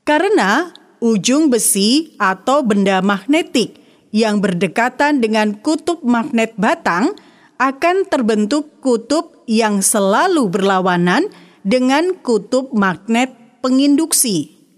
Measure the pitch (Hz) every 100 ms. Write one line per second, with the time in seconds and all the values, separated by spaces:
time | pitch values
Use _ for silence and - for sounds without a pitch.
0 | - 302 370 415 196 226 349 - _ _
1 | 233 220 160 269 320 233 - 202 202 269
2 | 320 - 202 185 - 277 254 208 196 190
3 | 190 202 - 311 349 269 190 - - _
4 | _ 214 220 208 190 175 180 156 240 247
5 | 294 294 220 220 214 208 - 311 320 339
6 | 240 240 226 226 226 226 214 226 208 175
7 | 269 415 - - _ _ 262 269 339 370
8 | 370 302 220 220 208 294 294 _ 269 233
9 | 233 294 339 - - 220 220 202 190 220
10 | 196 220 339 359 226 185 190 190 185 175
11 | 175 196 403 - - _ 190 254 254 277
12 | 359 370 - 220 - 254 269 220 196 165
13 | - 226 262 254 - _ 254 262 285 285
14 | 320 - 254 180 - _ _